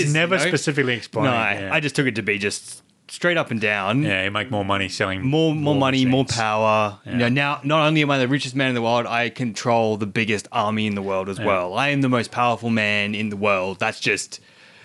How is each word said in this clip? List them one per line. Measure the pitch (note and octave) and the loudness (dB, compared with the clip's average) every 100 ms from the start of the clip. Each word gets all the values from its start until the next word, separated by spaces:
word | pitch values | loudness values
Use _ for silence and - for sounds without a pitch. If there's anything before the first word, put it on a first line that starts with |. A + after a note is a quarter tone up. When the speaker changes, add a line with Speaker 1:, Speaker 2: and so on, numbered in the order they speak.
Speaker 1:
is, | D3+ | 2
Speaker 2:
never | D3+ E3+ F#3 | 2 2 2
Speaker 1:
you | |
know? | E3 | 0
Speaker 2:
specifically | D#3 - D3 B2+ | 0 -2 0 0
explained, | A#2+ - A2+ G#2+ | -2 -4 -2 0
Speaker 1:
No, | |
Speaker 2:
yeah. | A#2+ G#2+ G2+ G2 | 0 0 -2 -2
Speaker 1:
I | D#3+ | -2
just | D3 C#3+ | -2 0
took | C3+ | 0
it | |
to | A2 | 0
be | G2+ G2+ | -2 -2
just | G2+ - - - _ _ - | -2 -4 -10 -20 _ _ -18
straight | - F3 E3 | -4 0 0
up | C#3+ | -2
and | A#2 | -2
down. | G#2+ G#2 G2 B2 | 0 0 0 0
Speaker 2:
Yeah, | C#3+ F#2+ | 2 0
you | F#2+ | 0
make | G#2 G2+ | -2 -2
more | G#2+ | -2
money | G2 G2 F#2+ | 0 0 -2
selling | - G2+ F#2+ C3 | -2 -2 -2 0
Speaker 1:
More, | D3+ D#3+ | 2 2
more | D#3 D3 | 2 0
Speaker 2:
war | C#3+ | 2
Speaker 1:
money, | C3+ C3 B2+ | 2 2 4
more | C3 | 4
Speaker 2:
machines. | C3 B2 | 2 0
Speaker 1:
power. | A2 G#2+ A2 G#2+ G#2+ G2 | 0 2 4 4 2 -4
You | - | -6
Speaker 2:
Yeah. | A#2+ | 0
Speaker 1:
know, | A#2+ | 0
now, | C3 C#3+ C#3 | 2 0 -2
not | C3+ D#3 D3+ | 0 2 4
only | D#3 | 4
am | C#3+ | 4
I | C#3 | 2
the | B2 | 2
richest | C#3+ C3+ | 0 -2
man | B2 C3+ | -2 0
in | B2 | 0
the | |
world, | A2+ A#2+ | 2 2
I | A2 A#2 A#2+ | 0 0 -2
control | - B2 G2+ B2+ A#2 A2+ G#2+ | -2 -6 -2 2 2 2 0
the | G#2 | -2
biggest | G#2+ G#2+ G#2 - | -2 0 -2 -2
army | A#2+ G#2+ A2 G#2+ | -2 0 0 -2
in | |
the | G2+ | -2
world | G2 F#2+ F#2+ | -2 -2 -4
as | F#2+ | -4
Speaker 2:
Yeah. | |
Speaker 1:
well. | G#2+ F#2+ F2+ G#2 | 0 0 0 -2
I | C#3+ | 0
am | C#3+ | 2
the | C3+ | 2
most | B2 A2 | 2 0
powerful | - B2 A2+ A#2 | 0 0 0 0
man | A2+ G#2 G#2 G#2 | 0 2 0 0
in | G#2 G#2+ | -2 -4
the | G2+ | -2
world. | G#2 G2 F#2 F#2+ | 0 0 0 -2
That's | A2 G#2+ | -4 -2
just, | B2 G2 - - - - - - | -2 -2 -4 -14 -20 -20 -20 -20